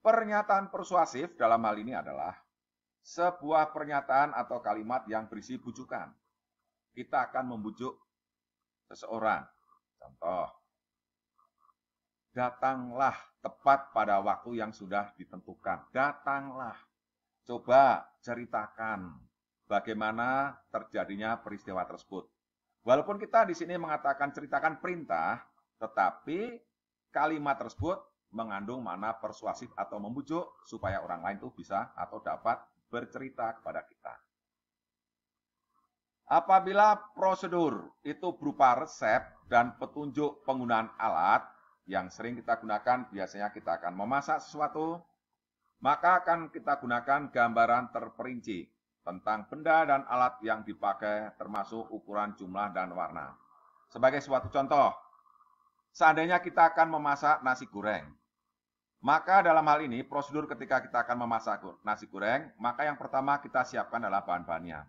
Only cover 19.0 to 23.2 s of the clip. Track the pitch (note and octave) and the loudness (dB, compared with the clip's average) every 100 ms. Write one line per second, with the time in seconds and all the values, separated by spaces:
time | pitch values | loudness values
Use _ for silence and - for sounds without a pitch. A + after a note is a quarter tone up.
19 | F2+ C#2 B1 _ _ _ _ G2+ G#2+ A2 | -8 -16 -20 _ _ _ _ -2 -2 -4
20 | G#2+ A2 B2 C3 C#3 C#3 _ A2+ - G#2+ | -4 -2 -2 0 -2 -6 _ -10 -6 -6
21 | F2+ G2+ A2 A#2 - G2+ - F#2 F2 E2+ | -6 -4 -4 -6 -6 -14 -8 -6 -6 -10
22 | - F#2 - _ _ _ _ _ - C3 | -12 -12 -12 _ _ _ _ _ 2 4
23 | D3 G3+ | 4 -6